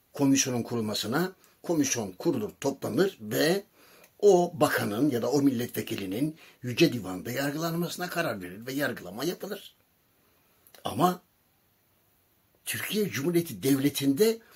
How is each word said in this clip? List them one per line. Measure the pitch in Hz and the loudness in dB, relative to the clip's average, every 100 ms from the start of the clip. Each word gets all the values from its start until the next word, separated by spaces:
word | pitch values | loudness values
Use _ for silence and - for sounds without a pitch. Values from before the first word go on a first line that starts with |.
| _ | _
Komisyonun | - 139 135 131 123 | 2 4 4 2 -2
kurulmasına, | 113 117 107 101 104 139 185 - _ _ | -2 -2 -2 -4 -2 -2 -2 -6 _ _
komisyon | - 165 139 120 101 | -2 0 2 -2 -4
kurulur, | - 170 127 101 - | -2 -2 -2 -4 -4
toplanır | 139 - 113 113 196 - | -6 -4 -4 0 0 -2
ve | 107 123 143 202 - _ - - - _ | -4 0 2 0 -4 _ -20 -20 -20 _
o | 208 180 175 | 6 6 4
bakanın | 123 143 - 113 104 147 | 2 2 2 -2 0 0
ya | 120 | 2
da | 120 | 2
o | 143 | 4
milletvekilinin | 139 117 101 - 104 107 95 104 156 - - _ | 4 2 -2 -4 -4 -6 -4 -2 -2 -4 -18 _
Yüce | 123 120 165 | -6 2 2
Divan'da | 117 90 92 113 | 2 -6 -8 -6
yargılanmasına | 127 143 147 165 165 170 - 175 | -4 -2 -2 -4 -2 -4 -6 -6
karar | 175 156 107 | -4 -4 -4
verir | 90 98 120 | -8 -12 -8
ve | |
yargılama | 135 135 110 90 104 | -4 -4 -4 -10 -6
yapılır. | 151 185 - - - _ _ _ _ _ _ _ _ _ _ - | -6 -6 -8 -12 -14 _ _ _ _ _ _ _ _ _ _ -12
Ama | 101 104 180 180 _ _ _ _ _ _ _ _ _ _ _ _ _ _ | -6 0 0 0 _ _ _ _ _ _ _ _ _ _ _ _ _ _
Türkiye | - 117 - 202 190 | -10 -8 -4 -2 -2
Cumhuriyeti | 120 151 170 170 101 | -2 0 0 -2 -2
Devleti'nde | 135 135 139 - 139 139 226 226 - | 0 2 2 0 0 4 2 2 -8